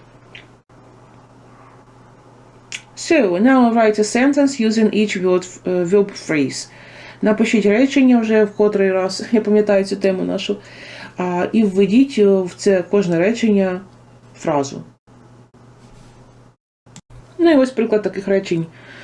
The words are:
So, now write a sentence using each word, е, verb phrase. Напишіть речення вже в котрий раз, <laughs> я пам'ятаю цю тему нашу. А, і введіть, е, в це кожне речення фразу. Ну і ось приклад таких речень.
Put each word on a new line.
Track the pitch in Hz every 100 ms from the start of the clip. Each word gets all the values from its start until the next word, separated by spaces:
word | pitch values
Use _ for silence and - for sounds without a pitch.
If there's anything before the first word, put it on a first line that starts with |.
| - - - - - _ _ - - - - - - _ - - - - _ - - - - - - - _ - - -
So, | - 330 202 175
now | 240 262 240
write | 226 220 214
a |
sentence | 208 240 269 285 277 - 220
using | 220 214 202
each | 208 196
word, | 185 180 180 - 185
е, | 180
verb | 175 202 196
phrase. | - - 156 131 123 - - - - - -
Напишіть | 202 208 226 226 202
речення | 208 269 285 254 240
вже | 220 220
в | 202 -
котрий | 208 202 190
раз, | 190 185 190 -
<laughs> |
я | 226
пам'ятаю | 208 208 208 196 196
цю | 196
тему | 196 185
нашу. | 180 185 - 202 - - - - - -
А, | 180 175 185
і | 220
введіть, | 208 185 196 226 277 214
е, | 202
в | 196 180 -
це | 208 190
кожне | 175 202 180 170
речення | 190 233 226 202 190 180 - - - - - -
фразу. | - 147 - - - _ _ - - - _ _ - - - - - - - - - _ _ _ _ - - - - -
Ну | 339
і | 294
ось | 262
приклад | - 226 214
таких | 196 185 196
речень. | 196 190 170 160 - - -